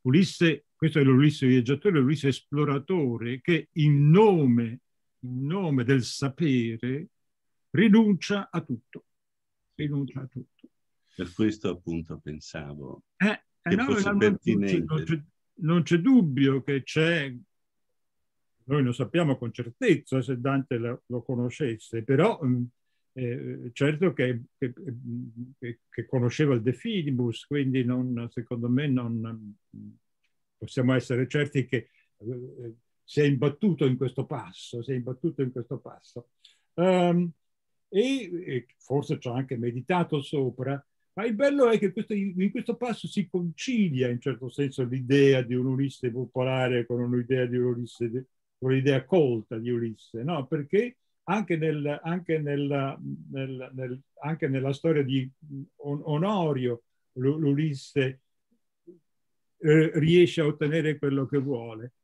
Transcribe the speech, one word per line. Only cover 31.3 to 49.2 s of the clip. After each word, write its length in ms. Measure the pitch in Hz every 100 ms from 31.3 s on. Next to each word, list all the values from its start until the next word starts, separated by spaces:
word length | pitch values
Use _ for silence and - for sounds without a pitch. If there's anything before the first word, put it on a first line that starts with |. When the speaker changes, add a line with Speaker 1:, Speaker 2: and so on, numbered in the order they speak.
| 147 147 139 120
Speaker 1:
che, 240 | 123 - _ _ _
eh, 580 | 110 123 127 - 120 113 _ _
si 180 | _ 147
è 20 |
imbattuto 600 | 147 135 143 147 214 160 139
in 120 | 127
questo 300 | 131 - 131
passo, 560 | 135 87 - - 120
si 80 | 117
è 40 | 131
imbattuto 460 | 123 127 170 139
in 100 | 131
questo 280 | 127 113 117
passo. 500 | 120 - _ - - _ _ _ _ -
Ehm, 540 | 185 180 175 175 175 - _ _ _ _ _
e, 400 | 190 254 269 190 175 180
e 220 | 131 - _
forse 420 | _ 143 143 -
ci 80 | 127
ha 40 |
anche 240 | 120 135 120
meditato 640 | 120 120 - 180 170 151
sopra, 600 | 139 147 127 127 127 139 _ _ _
ma 120 | - 233
il 80 |
bello 360 | 208 285 285 240
è 100 | 220
che 120 | 196
questo, 220 | - 208
in 380 | 208 196 180 196
questo 240 | 240 220 233
passo 320 | 247 214 165
si 200 | - 165
concilia 840 | 185 175 160 - 240 190 131 123
in 120 | 120
certo 280 | 135 117 127
senso 340 | - 139 139 123
l'idea 560 | 131 123 139 139 131
di 140 | 120 123
un 100 | 131
Ulisse 460 | 131 139 - 123
popolare 760 | 117 123 131 127 131 127 123 117
con 160 | 120
un'idea 460 | 120 123 120 131 123
di 100 | 123
un 160 | 123
Ulisse 360 | 120 120 - 117
de-, 140 | 123 135 _ _ _
con 140 | 131
l'idea 320 | 135 135 135 -
colta 520 | 185